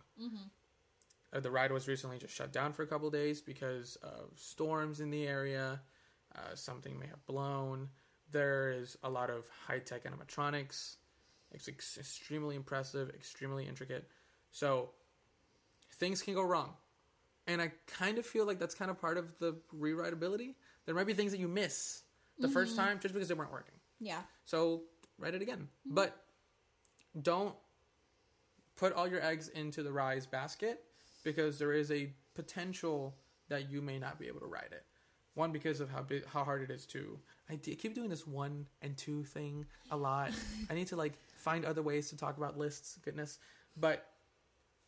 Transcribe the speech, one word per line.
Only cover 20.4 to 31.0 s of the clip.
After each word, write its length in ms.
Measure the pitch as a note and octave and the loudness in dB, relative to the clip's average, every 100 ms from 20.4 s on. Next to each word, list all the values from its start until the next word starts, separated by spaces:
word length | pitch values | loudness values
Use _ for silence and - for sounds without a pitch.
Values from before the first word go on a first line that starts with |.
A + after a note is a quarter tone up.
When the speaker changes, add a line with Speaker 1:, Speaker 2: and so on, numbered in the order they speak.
| B3 C4 - - - | -4 -10 -18 -12 -2
Speaker 2:
There 100 | E3 | 2
might 120 | G3 | 4
be 60 | |
things 180 | G3+ G3+ | 4 4
that 80 | G3 | 4
you 80 | F3 | 2
miss 540 | F#3 F3+ - - - - _ _ - | 2 2 2 -2 -4 -12 _ _ 0
the 80 | B3+ | 4
first 280 | C4+ A#3 A3+ | 6 6 6
Speaker 1:
Mm-hmm. 40 | G3 | 4
Speaker 2:
time 120 | G3+ | 4
just 140 | G3 | 0
because 140 | F#3+ F3+ | 0 0
they 60 | |
weren't 180 | D#3+ D3+ | 0 0
working. 240 | - - - _ - | -6 -10 -20 _ -8
Speaker 1:
Yeah. 220 | G#3+ E3 F#3 - - | -4 -4 -6 -14 0
Speaker 2:
So, 380 | D#3+ E3 E3 E3 - - - | 6 6 4 -2 -16 -20 -6
write 160 | D#3+ F#3 | -2 -2
it 60 | |
again. 260 | G#3+ B3+ C#3+ - C4+ | -2 -4 -8 -10 0
Speaker 1:
Mm-hmm. 100 | D3 | 4
Speaker 2:
But 200 | G3 - - _ _ _ _ _ - _ - E3 | 4 2 -20 _ _ _ _ _ -20 _ -12 0
don't 340 | D3 F3 G3+ - - _ _ _ _ _ _ _ _ _ _ - | 4 4 2 -4 -16 _ _ _ _ _ _ _ _ _ _ 2
put 160 | F#3+ | 2
all 140 | F3 F3+ | 4 2
your 140 | F3+ | 2
eggs 260 | D#3 D#3+ D#3 | 2 2 -2
into 340 | D#3 D3+ D3 | -4 -4 -2
the 80 | D3 | 0
Rise 340 | C#3 C3 C3 C3 | 2 2 2 0
basket 580 | C3 D3 - G#3+ A#3+ - - | -2 -2 -2 -2 -2 -8 -20